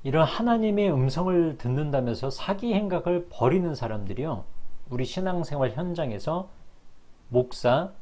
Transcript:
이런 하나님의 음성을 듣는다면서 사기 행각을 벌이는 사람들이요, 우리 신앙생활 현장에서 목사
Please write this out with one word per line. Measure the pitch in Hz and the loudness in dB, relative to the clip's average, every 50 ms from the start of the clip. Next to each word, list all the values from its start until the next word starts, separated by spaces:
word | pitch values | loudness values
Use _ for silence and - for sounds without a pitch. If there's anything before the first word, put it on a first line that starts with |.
이런 | - 139 135 160 160 | -2 2 4 4 4
하나님의 | 139 - - 226 240 233 226 220 214 202 202 208 196 | 4 2 0 2 2 2 4 4 2 2 4 4 4
음성을 | 151 131 127 135 131 160 180 185 185 175 170 160 147 - | 4 4 2 2 2 0 0 4 4 4 4 2 0 -4
듣는다면서 | - 120 127 143 151 147 143 135 123 120 117 113 131 135 | -2 -2 0 0 0 0 0 0 0 0 -2 -2 -2 -4
사기 | 131 - - - 202 196 240 240 | -4 -4 -4 -4 -4 -2 0 0
행각을 | 214 202 214 196 180 170 - 175 175 175 175 - | 0 0 0 0 -2 0 0 2 0 0 -2 -4
벌이는 | - - 117 127 156 190 175 170 147 | -2 2 2 4 4 4 2 0 -2
사람들이요, | 127 123 107 110 107 107 104 95 123 139 160 135 92 - - - - - - - - - - | -4 -4 -4 -4 -4 -4 -4 -4 -4 -4 -4 -4 -4 -4 -4 -4 -2 0 0 -2 -2 -4 -4
우리 | 123 123 131 | -2 -4 -4
신앙생활 | - - 185 185 185 180 175 160 - 151 143 131 123 | -2 -2 -2 -2 0 0 -2 -2 -2 0 0 0 0
현장에서 | - 147 175 180 175 170 156 127 107 98 - 151 160 175 190 - - - - - - - _ - - - - - - - - - | 0 -2 -4 -4 -2 -2 -2 -4 -4 -4 -2 -2 -2 -2 -4 -8 -14 -18 -18 -18 -20 -18 _ -18 -18 -18 -20 -20 -20 -20 -14 0
목사 | 120 127 127 - - - - 123 123 147 180 196 - - | 2 2 2 2 -6 0 2 2 4 4 0 -4 -8 -14